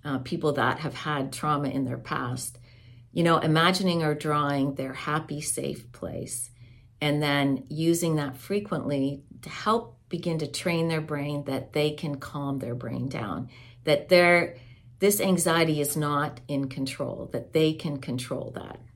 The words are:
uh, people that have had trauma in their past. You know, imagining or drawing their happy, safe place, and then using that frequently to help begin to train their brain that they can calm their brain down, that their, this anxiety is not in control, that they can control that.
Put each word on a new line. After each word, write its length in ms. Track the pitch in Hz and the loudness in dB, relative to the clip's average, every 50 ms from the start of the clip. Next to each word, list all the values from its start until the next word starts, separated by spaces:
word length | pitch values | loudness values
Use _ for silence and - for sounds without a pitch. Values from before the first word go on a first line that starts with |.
| _ | _
uh, 140 | 147 139 131 | -4 -4 -4
people 320 | 123 - - - - 151 139 | -4 -4 -6 0 0 0 2
that 260 | 131 113 123 - - | 2 2 2 0 -2
have 160 | - 143 - | -4 -8 -8
had 380 | - - 156 151 143 135 - - | -6 -4 -4 -2 -2 -2 -4 -6
trauma 360 | - - 151 151 143 143 135 | -4 0 0 0 0 0 -2
in 160 | - 139 135 | -2 -2 -2
their 140 | 127 123 123 | -2 -4 -8
past. 600 | - - 156 139 131 120 123 123 - - - - - - - - - - - - - - - | -8 -6 -4 -4 -4 -4 -4 -6 -6 -10 -12 -14 -20 -20 -20 -20 -20 -20 -20 -20 -20 -8 0
You 100 | 165 170 | 2 6
know, 160 | 170 165 156 | 6 6 6
imagining 640 | - 160 156 160 165 180 190 185 196 185 170 170 160 | 6 4 4 6 6 4 4 4 2 2 2 2 2
or 120 | 151 151 | 0 0
drawing 600 | 151 - 156 151 147 147 143 143 139 135 135 135 | 0 0 0 0 2 2 2 2 2 2 0 0
their 180 | 135 135 131 131 | -4 -6 -6 -6
happy, 480 | - - - 147 160 156 - 151 147 | -8 -6 -2 -2 -4 -4 -4 -8 -6
safe 500 | 151 - - - - - - - - - | -4 -4 -4 -4 -2 -4 -6 -6 -10 -18
place, 600 | - - - 82 78 - - - - - - - - _ - - - - - - - _ | -14 -10 -10 -8 -6 -8 -8 -6 -8 -8 -8 -10 -12 _ -20 -20 -20 -20 -20 -20 -10 _
and 220 | 151 151 147 147 151 | 0 0 2 2 2
then 420 | 147 143 143 139 139 139 131 - - | 2 2 2 4 2 2 0 -2 -6
using 480 | 151 151 160 165 170 165 175 165 160 | -4 0 2 2 4 4 2 2 2
that 200 | 151 143 139 - | 2 0 -2 -6
frequently 880 | - - - 196 208 208 - 180 151 - - 147 139 135 139 143 - - - - - | -10 -6 -4 -2 -2 -2 -2 -4 -4 -2 -2 0 0 0 0 -2 -6 -10 -18 -20 -18
to 80 | - - | -16 -14
help 500 | - - - 208 220 240 233 - - _ _ _ | -12 -4 0 2 2 2 0 -4 -18 _ _ _
begin 280 | - 165 175 175 165 160 | -8 -4 -2 -2 -2 -2
to 80 | 151 | -2
train 420 | 131 - - - 180 170 165 165 165 | -4 -6 -4 -2 0 0 2 2 2
their 120 | 160 156 | 0 -2
brain 440 | 156 156 156 143 143 147 147 143 190 | -2 -4 -4 -4 -4 -4 -4 -4 -4
that 280 | - 135 131 - - - | -4 -4 -4 -6 -4 -2
they 200 | 151 151 151 151 | 0 0 0 0
can 240 | 151 - 151 143 | -2 -6 -6 -6
calm 420 | 135 - - - 147 143 139 139 135 | -6 -8 -10 -8 -6 -4 -4 -4 -4
their 160 | - 117 120 | -4 -6 -6
brain 340 | 120 120 117 123 127 123 127 | -6 -6 -6 -6 -4 -4 -4
down, 400 | 127 - 110 101 85 76 123 - - - - - - - - | -4 -4 -6 -4 -6 -6 -8 -10 -12 -20 -20 -20 -20 -8 2
that 260 | - 151 143 - - | 2 2 2 4 6
their, 460 | 180 175 175 175 175 175 165 170 - - - - - - - - - - | 6 8 8 8 8 6 4 2 -6 -12 -18 -20 -20 -20 -20 -20 -6 2
this 200 | 190 202 202 208 | 4 4 4 4
anxiety 640 | - 196 185 165 170 175 165 170 165 160 156 147 | 2 2 4 4 4 4 4 4 4 4 4 2
is 160 | 143 143 - | 0 0 0
not 440 | 156 151 147 147 143 151 147 - - - | 0 0 2 2 2 0 0 -4 -10 -8
in 220 | - 143 139 139 135 | -4 -2 -2 -2 -2
control, 600 | - - 135 131 - - 135 127 - - 113 110 - | -4 -4 -6 -6 -4 -6 -6 -6 -6 -8 -10 -6 -6
that 220 | 120 - - - | -6 -6 0 2
they 180 | 160 160 156 156 | 4 4 4 2
can 240 | 156 - 160 147 | 0 -4 -6 -6
control 560 | 135 131 - 120 120 - - 135 131 - - - | -6 -6 -6 -6 -6 -4 -6 -6 -6 -6 -8 -10
that. 260 | - - - - - - - - | -10 -12 -12 -14 -16 -18 -20 -20